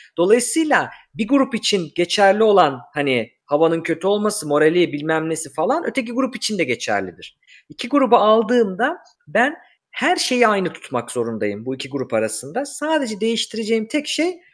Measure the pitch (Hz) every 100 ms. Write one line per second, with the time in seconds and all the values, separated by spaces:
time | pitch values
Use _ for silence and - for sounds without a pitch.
0 | - - 180 240 240 320 311 262 165 -
1 | _ 147 214 277 254 - - 202 156 -
2 | 175 - 196 208 220 202 156 131 - 151
3 | 143 123 110 _ _ 147 160 165 165 160
4 | 185 208 208 208 156 147 156 175 156 143
5 | 151 160 160 156 139 - 175 311 - 247
6 | 233 233 262 262 - 208 139 113 - 104
7 | 95 85 - _ _ - _ - 233 285
8 | 254 220 208 220 208 247 214 185 262 359
9 | - _ - 175 262 330 _ _ _ -
10 | 277 370 - 247 226 202 180 - - 123
11 | 117 123 117 113 104 101 120 131 135 139
12 | 127 113 110 - 135 190 277 - 302 311
13 | 254 202 220 226 - 220 214 226 214 302
14 | 294 - 339 349 _